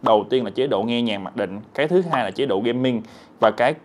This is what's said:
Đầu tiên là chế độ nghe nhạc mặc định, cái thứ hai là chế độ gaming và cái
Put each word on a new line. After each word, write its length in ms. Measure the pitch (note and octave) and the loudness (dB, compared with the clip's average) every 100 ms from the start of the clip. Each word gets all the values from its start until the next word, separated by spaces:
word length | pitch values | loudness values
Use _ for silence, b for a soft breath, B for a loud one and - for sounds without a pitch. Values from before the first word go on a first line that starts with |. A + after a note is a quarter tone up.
Đầu 240 | A#2 A2 G#2 | 4 4 4
tiên 140 | B2+ | -2
là 60 | A2 | -2
chế 180 | G2 C3 | -2 0
độ 160 | G#2 | 0
nghe 180 | A2 A#2+ | 0 0
nhạc 160 | A#2+ G2+ | -2 -2
mặc 180 | F#2+ A#2 | -6 -6
định, 240 | G2+ G2 G#2+ | -6 -6 -10
cái 140 | - D3+ | -4 0
thứ 140 | F3+ E3+ | 0 0
hai 120 | C#3 | -2
là 80 | A2 | -2
chế 140 | - C3+ | -4 -2
độ 140 | G2 | 0
gaming 420 | A2+ B2+ B2+ A#2 B B B - | 0 0 0 -2 B B B 2
và 120 | A2 | 2
cái 220 | G#2+ B2 D#3 | 4 0 0